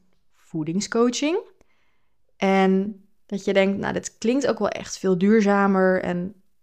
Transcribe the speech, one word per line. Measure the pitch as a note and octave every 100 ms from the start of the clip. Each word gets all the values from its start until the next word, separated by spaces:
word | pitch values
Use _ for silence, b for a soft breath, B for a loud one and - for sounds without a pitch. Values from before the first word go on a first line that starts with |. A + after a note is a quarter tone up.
| _ _ _
voedingscoaching." | _ _ D#3+ D#3 F3 G#3 A#3 A#3+ B3 D4 F4+ - _ _ _ _ _ _ _ _ -
En | G3 F#3+ F#3+ F#3+ G3+ G#3 _ _ -
dat | G3
je | G3
denkt, | G3 F#3+ G3
"Nou, | -
dit | F#3 - -
klinkt | A3 C4 C4+
ook | A3
wel | G#3
echt | - - -
veel | F#3+ F#3
duurzamer." | G3 A3 G3+ G3+ G3 F#3+ F#3 F#3
En | - F3+ F3+ - _ _